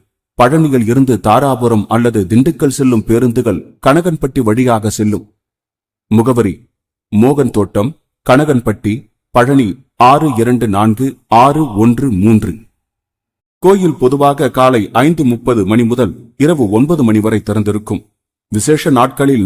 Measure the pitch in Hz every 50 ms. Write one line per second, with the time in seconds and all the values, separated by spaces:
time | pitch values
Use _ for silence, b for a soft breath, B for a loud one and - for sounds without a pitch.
0 | _ _ _ _ _ _ _ - 123 127 147 165 160 151 135 127 113 104 120 135
1 | 135 127 123 98 - 107 107 110 131 139 131 117 120 117 113 107 98 - 107 117
2 | 120 120 113 110 95 85 110 117 135 175 160 - 160 143 127 - 139 127 120 113
3 | - - 113 117 127 123 117 101 92 113 95 78 - - - _ - 135 139 170
4 | 175 185 165 151 - 139 - 139 127 107 107 120 127 123 117 110 104 110 - -
5 | 107 107 104 95 - _ _ _ _ _ _ _ _ _ _ _ _ _ _ _
6 | _ _ 107 110 113 135 127 120 113 98 80 - _ _ _ _ _ _ _ _
7 | _ _ - 104 113 131 147 143 139 117 - 107 101 90 - 107 104 139 160 -
8 | _ _ _ _ _ - 127 135 151 151 139 120 - - 104 - - 104 107 143
9 | - _ _ _ _ _ _ 123 120 127 143 139 123 101 82 - - _ _ _
10 | 120 127 139 147 156 151 127 110 113 120 127 120 123 113 95 98 107 110 110 104
11 | 131 135 135 - _ _ 110 117 123 139 147 156 156 135 101 98 110 120 120 120
12 | 135 139 107 90 98 110 113 107 - - 85 - - _ _ _ _ _ _ _
13 | _ _ _ _ _ _ _ _ _ _ _ _ - 180 196 202 185 165 143 -
14 | 131 127 139 139 143 143 143 143 151 123 - 135 131 131 127 117 101 - - 113
15 | 131 156 170 160 151 123 120 113 - - 123 113 98 92 107 117 120 110 120 120
16 | 123 95 - - - - _ _ 131 156 175 151 123 98 98 110 135 147 175 160
17 | 131 113 110 107 104 110 110 104 95 - 104 107 104 104 101 104 104 - 107 90
18 | - _ _ _ _ _ _ _ _ _ - 107 104 - 156 147 - 170 139 120
19 | 123 131 - - 143 139 139 120 95